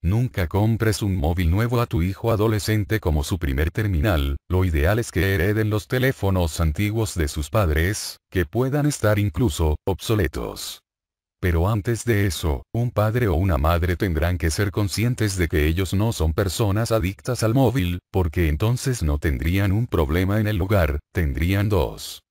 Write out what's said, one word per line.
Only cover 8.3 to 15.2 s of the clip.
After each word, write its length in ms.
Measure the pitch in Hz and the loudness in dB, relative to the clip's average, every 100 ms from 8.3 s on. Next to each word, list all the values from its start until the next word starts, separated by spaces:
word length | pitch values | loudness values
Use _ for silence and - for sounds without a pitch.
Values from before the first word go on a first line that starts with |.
que 160 | 95 85 | -4 -2
puedan 400 | 110 131 143 147 | 0 0 0 0
estar 320 | 139 107 104 | 0 0 2
incluso 600 | 104 - 120 - 80 76 - | 0 0 0 2 0 0 -2
obsoletos. 920 | 92 - 110 98 - 57 50 - - _ _ _ _ _ _ | -4 0 0 0 -2 -8 -8 -12 -14 _ _ _ _ _ _
Pero 260 | 92 82 90 | 0 2 2
antes 380 | 113 95 113 - | 0 -2 -4 0
de 220 | 107 101 | 2 2
eso, 360 | 82 90 69 - | 0 -2 -2 -4
un 200 | 113 123 | -4 -2
padre 360 | - 107 117 117 | 0 0 0 0
o 60 | |
una 240 | 78 95 76 | 2 2 2
madre 380 | 73 85 87 85 | 2 2 0 0
tendrán 420 | 104 78 82 90 | 0 0 0 0
que 140 | 85 | -2
ser 180 | 80 104 | 0 -2
conscientes 680 | 104 101 - 120 123 | 0 -4 -2 -2 0